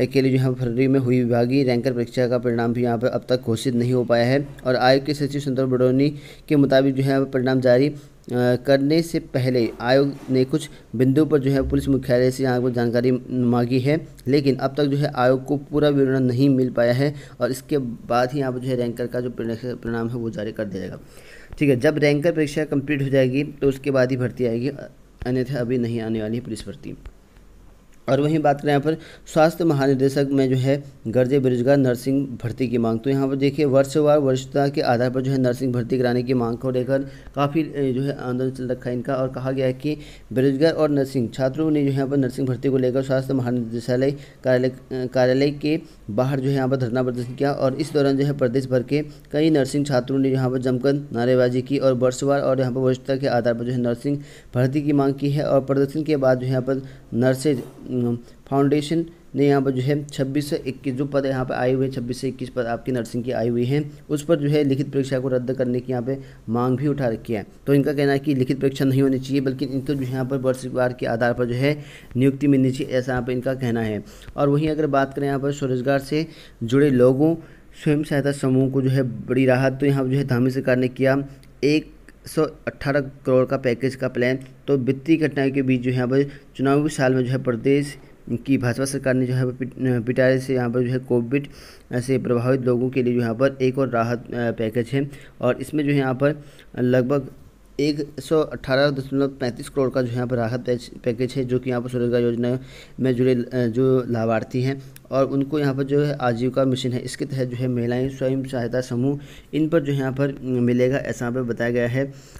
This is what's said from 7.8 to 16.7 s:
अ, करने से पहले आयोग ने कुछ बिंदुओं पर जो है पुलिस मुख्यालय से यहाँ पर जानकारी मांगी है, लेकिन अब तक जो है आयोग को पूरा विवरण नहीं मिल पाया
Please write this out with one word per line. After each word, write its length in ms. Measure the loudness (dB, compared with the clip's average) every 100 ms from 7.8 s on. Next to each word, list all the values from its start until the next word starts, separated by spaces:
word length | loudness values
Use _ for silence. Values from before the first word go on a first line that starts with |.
| 4 -2 -16 -20 -6
अ, 20 | 0
करने 640 | 2 2 2 2 4 2
से 180 | 0 -6
पहले 500 | -4 -2 0 2 0 -2
आयोग 320 | 2 4 2 -4 -2
ने 160 | 0 2
कुछ 240 | -2 -6 -16 -8 0
बिंदुओं 300 | 4 4 4
पर 140 | 2
जो 120 | 2
है 180 | 0 0
पुलिस 180 | -2 0
मुख्यालय 440 | 0 2 2 2
से 120 | 2
यहाँ 180 | 0 0
पर 100 | 0
जानकारी 400 | 0 0 2 2 0 -2
मांगी 480 | 0 2 2 2 0
है, 280 | 0 -2 -4 -10 0
लेकिन 280 | 2 2 0
अब 180 | -2 0
तक 80 | 0
जो 120 | 0
है 140 | -2 2
आयोग 300 | 2 2 0
को 120 | -4
पूरा 320 | -2 0 2
विवरण 300 | 4 2 2
नहीं 300 | 0 2 2
मिल 200 | 4
पाया 240 | 2